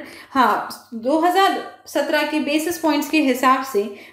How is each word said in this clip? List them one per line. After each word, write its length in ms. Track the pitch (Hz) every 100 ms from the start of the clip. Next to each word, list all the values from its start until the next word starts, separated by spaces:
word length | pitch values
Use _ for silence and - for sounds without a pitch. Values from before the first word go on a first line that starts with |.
| - - -
हाँ, 580 | 277 233 185 - - -
दो 260 | 226 233 311
हज़ार 640 | 349 349 381 466 - - -
सत्रह 400 | 311 285 302 294
के 120 | 302
basis 380 | 277 311 320 339
points 320 | 320 294 277
के 120 | 311
हिसाब 420 | 269 247 262 269
से 320 | 262 202 220 - -